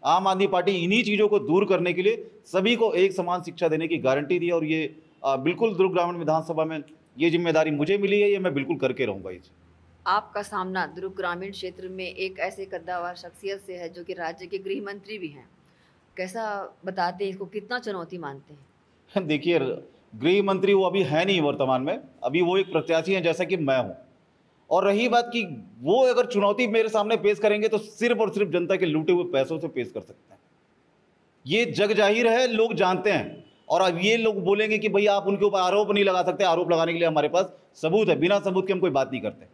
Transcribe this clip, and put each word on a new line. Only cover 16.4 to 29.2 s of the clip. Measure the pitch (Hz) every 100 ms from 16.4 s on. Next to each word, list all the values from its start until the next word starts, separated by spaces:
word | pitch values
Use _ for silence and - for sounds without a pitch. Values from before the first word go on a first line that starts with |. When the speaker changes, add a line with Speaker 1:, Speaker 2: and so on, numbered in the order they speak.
| 220 202 190 -
Speaker 2:
बताते | 196 190 175 180
हैं | 196
इसको, | 190 190
कितना | 214 196 247
चुनौती | 240 190 165 180
मानते | 151 139 _
हैं? | 147 139 _ _ _ _ 202 170
Speaker 1:
<laughs> |
देखिए, | 151 151 170 135 104 - _ _ 110
गृह | 139 196
मंत्री | 196 185 190
वो | 202
अभी | 185 190
है | 175 151
नहीं | 190 190
वर्तमान | 147 139 135 131
में, | 135 220 - _
अभी | 127 151
वो | 175 185
एक | 185
प्रत्याशी | 170 156 160 165
हैं | 196
जैसा | 165 160
कि | 180 185
मैं | 143 131
हूँ। | 107 87 - _ _ _ _ _ _
और | 165
रही | 196 202 240
बात | 240 240
कि | 233 196 127 95 110
वो | 127 226 254
अगर | 233 240
चुनौती | 202 202 208 247
मेरे | 226 220
सामने | 214 208 226
पेश | 190 208
करेंगे | 214 208 214
तो | 208
सिर्फ | 214 - 240 240
और | 214
सिर्फ | 196 196
जनता | 170 175 190
के | 175
लूटे | 151 156
हुए | 175